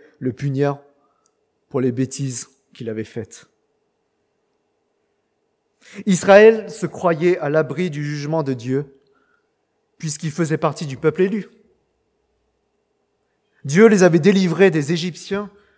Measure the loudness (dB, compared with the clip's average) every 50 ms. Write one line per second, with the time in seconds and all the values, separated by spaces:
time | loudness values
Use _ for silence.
0 | -20 _ _ -8 -8 -8 -8 -6 -6 -4 -2 -2 -2 -2 -4 -6 -14 _ _ _
1 | _ _ _ _ _ _ _ _ _ _ _ _ _ _ -6 -2 -2 -2 -2 -2
2 | -6 -6 -6 -8 -8 -8 -8 -12 -14 _ _ _ _ _ _ -14 -12 -10 -10 -10
3 | -10 -10 -12 -14 -14 -14 -18 -20 -20 _ _ _ _ _ _ _ _ _ _ _
4 | _ _ _ _ _ _ _ _ _ _ _ _ _ _ _ _ _ _ _ _
5 | _ _ _ _ _ _ _ _ _ _ _ _ _ _ _ _ _ -20 -16 -8
6 | -2 -2 -2 0 4 8 8 10 10 8 6 4 -4 -12 -12 -10 -10 -10 -8 -4
7 | -2 -2 -2 0 0 -2 -2 -2 -2 -2 -2 -2 -2 -2 -4 -6 -6 -6 -6 -8
8 | -8 -8 -8 -8 -8 -6 -4 -4 -4 -4 -6 -6 -6 -4 -4 -4 -6 -8 -16 _
9 | _ _ _ _ _ _ _ _ _ _ _ _ _ _ _ _ _ _ _ -12
10 | -10 -10 -10 -8 -10 -8 -6 -4 -4 -4 -4 -4 -4 -4 -6 -6 -10 -12 -8 -4
11 | -4 -2 0 0 -2 -2 -2 -6 -8 -10 _ _ _ _ _ _ _ _ _ _
12 | _ _ _ _ _ _ _ _ _ _ _ _ _ _ _ _ _ _ _ _
13 | _ _ _ _ _ _ _ _ _ _ _ _ -8 0 4 6 8 8 8 6
14 | 6 6 4 4 4 4 2 2 2 0 2 4 4 4 4 0 -2 -2 -4 -4
15 | -4 -8 -10 -10 -12 -10 -8 -8 -10 -12 -16 _ _ _ _